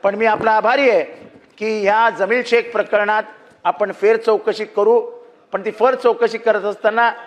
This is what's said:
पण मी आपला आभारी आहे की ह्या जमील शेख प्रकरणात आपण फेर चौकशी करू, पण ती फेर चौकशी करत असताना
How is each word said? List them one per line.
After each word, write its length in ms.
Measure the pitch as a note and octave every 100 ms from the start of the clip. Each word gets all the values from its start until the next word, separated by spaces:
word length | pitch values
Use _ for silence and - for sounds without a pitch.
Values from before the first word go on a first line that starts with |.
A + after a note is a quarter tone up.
पण 120 | G3
मी 120 | G3+ A3+
आपला 240 | G#3+ A3
आभारी 400 | A3 G#3 C4 C#4
आहे 140 | G3+ C#3+ - - - _ _
की 240 | G#3+ G#3+
ह्या 280 | G3 G#3+ A3+
जमील 320 | F3+ F#3+ A#3+ A#3+
शेख 160 | A#3 A#3
प्रकरणात 500 | G#3+ G#3 G#3 G#3 G#3+ G#3+ - - _
आपण 280 | F3 F3 G3+
फेर 240 | F#3+ G3+ A3+
चौकशी 480 | A3+ G#3+ G#3+ G#3
करू, 360 | G#3+ - G#3 A#3+ A3+ - - _ _
पण 120 | F#3+
ती 60 | G3
फेर 240 | - A#3+
चौकशी 440 | C4 A#3+ A#3 A#3 A3
करत 240 | A3 G#3+
असताना 500 | G3 G3+ A3 A3 A#3 A3